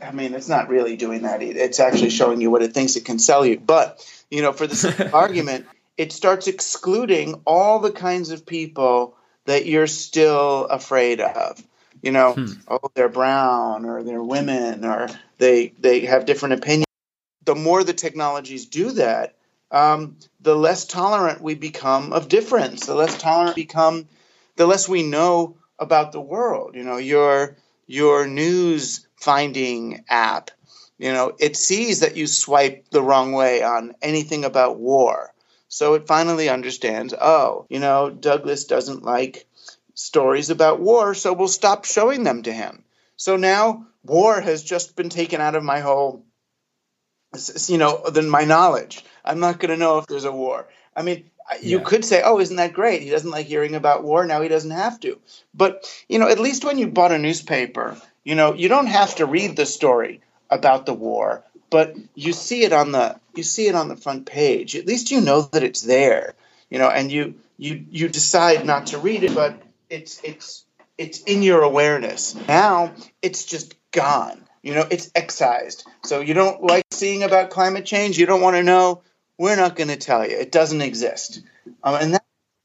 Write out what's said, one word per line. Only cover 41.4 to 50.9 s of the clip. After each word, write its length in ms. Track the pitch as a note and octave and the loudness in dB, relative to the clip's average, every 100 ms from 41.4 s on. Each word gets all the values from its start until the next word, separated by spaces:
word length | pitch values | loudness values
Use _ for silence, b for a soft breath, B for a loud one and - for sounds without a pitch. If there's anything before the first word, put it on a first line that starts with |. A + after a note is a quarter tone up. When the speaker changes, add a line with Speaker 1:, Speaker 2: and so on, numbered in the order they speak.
| F#3+ | -2
Speaker 1:
stop 360 | - G#3 G#3 | 2 2 2
showing 380 | - - A3+ C#4 | 0 0 0 0
them 180 | F#3+ A#2+ | -2 -2
to 80 | A2+ | -6
him." 320 | A2 G#2 - _ _ _ - | -10 -12 -14 _ _ _ -8
So 200 | - F#3+ | -2 0
now 500 | F#3+ G3+ A3 A3+ - _ | 2 2 0 -2 -12 _
war 380 | - D#3+ A3 G#3 | 0 4 4 4
has 220 | E3+ D#3 | 0 -4
just 340 | D3+ F3 - - | -4 -6 -6 -8
been 140 | E3+ | -6
taken 320 | E3+ E3 D#3+ | -4 -4 -2
out 140 | D3+ D#3 | -2 -2
of 60 | |
my 180 | D3 C#3+ | -2 -2
whole, 440 | C#3+ C#3 C#3 B2 _ _ _ _ _ _ _ _ _ _ _ | 0 0 0 -4 _ _ _ _ _ _ _ _ _ _ _
s-, 160 | C#3 - | -14 -12
s-, 200 | - - | -8 -2
you 60 | E3+ | 2
know, 320 | D3+ D3 - | 2 0 -2
than 220 | C#3+ D#3 | -2 2
my 140 | D3 | 0
knowledge. 600 | D3+ D#3+ F3+ C3 - - b b - | 4 4 4 2 -4 -16 b b -8
I'm 140 | D#3+ | -2
not 180 | F3 E3+ | -2 -2
gonna 160 | E3+ E3 | -4 0
know 220 | E3 D#3 | 2 0
if 80 | D#3 | -2
there's 180 | C#3+ | -8
a 80 | C#3 | -6
war. 360 | C3+ C3 B2 - b b | -6 -6 -8 -12 b b